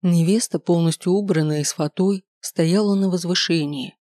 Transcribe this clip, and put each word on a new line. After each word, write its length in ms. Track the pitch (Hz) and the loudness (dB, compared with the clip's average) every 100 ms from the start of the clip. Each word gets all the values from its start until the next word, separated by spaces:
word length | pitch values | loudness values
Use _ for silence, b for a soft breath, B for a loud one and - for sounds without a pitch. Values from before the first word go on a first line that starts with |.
Невеста, 560 | 180 175 165 214 - 156 | 2 2 4 2 0 -6
полностью 540 | - 170 165 156 - | 0 2 2 0 0
убранная 480 | 190 202 160 151 151 | -2 0 0 0 -2
и 40 | |
с 80 | 143 | -4
фатой, 520 | - 151 - 185 196 _ _ | -4 -6 0 0 0 _ _
стояла 540 | - - 165 185 208 | -12 -2 2 2 2
на 140 | 196 196 | 2 0
возвышении. 880 | 180 170 180 - 165 147 143 127 - | -2 -2 -2 0 0 -2 -6 -10 -12